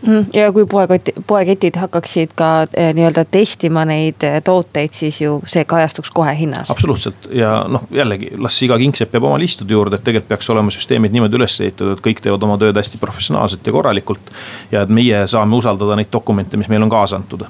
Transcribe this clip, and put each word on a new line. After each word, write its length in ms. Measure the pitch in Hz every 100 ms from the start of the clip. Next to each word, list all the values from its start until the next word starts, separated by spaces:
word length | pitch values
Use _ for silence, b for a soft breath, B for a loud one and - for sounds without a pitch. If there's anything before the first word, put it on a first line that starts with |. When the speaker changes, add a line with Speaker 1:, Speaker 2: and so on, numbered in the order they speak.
| 220
Speaker 1:
Mhm. 220 | 220 202
Ja 180 | - 208
kui 120 | 202 208
poekoti-, 480 | 202 185 185 - - 180
poeketid 480 | 208 180 190 180 170
hakkaksid 560 | 185 170 170 - 160 -
ka, 260 | 160 160 156
eh, 200 | - 170 156
nii-öelda 300 | 165 160 165
testima 520 | 190 214 - 170 160 160
neid, 380 | 156 156 -
eh, 180 | 151 147
tooteid, 500 | 156 185 170 151 151 -
siis 260 | 156 151
ju 200 | 147 147 -
see 200 | 175 156
kajastuks 460 | 170 160 - 151
kohe 240 | - 156 151
hinnas. 360 | 156 127 -
Speaker 2:
Absoluutselt. 560 | - 165 113 104 95 -
Ja 340 | 123 110 110 -
noh, 160 | 123 117
jällegi, 400 | - 135 98 101 -
las 240 | 117 -
iga 140 | 127 120
kingsepp 360 | 131 139 113
jääb 140 | 120 135
oma 120 | 143
liistude 360 | 180 - 98 107
juurde, 240 | 104 98
et 40 |
tegelikult 260 | 127 113 -
peaks 200 | 101 -
olema 220 | 110 104
süsteemid 400 | - - 123 107
niimoodi 240 | 113 110 120
üles 240 | 117 -
ehitatud, 380 | 101 - 98 98
et 60 | -
kõik 180 | 110
teevad 240 | - 101 107
oma 100 | 101
tööd 220 | 107 101
hästi 180 | 104 -
professionaalselt 680 | - - - 151 107 92 -
ja 80 | 120
korralikult 560 | 147 101 - 101 - B B B B
ja 160 | 107 98
et 20 |
meie 380 | 110 123 104 98
saame 320 | 113 104 117
usaldada 400 | 117 98 104 104
neid 120 | 107
dokumente, 460 | 117 - 104 98 104
mis 140 | 98
meil 120 | 107 107
on 20 |
kaasa 300 | 110 101 98
antud. 240 | 98 92 101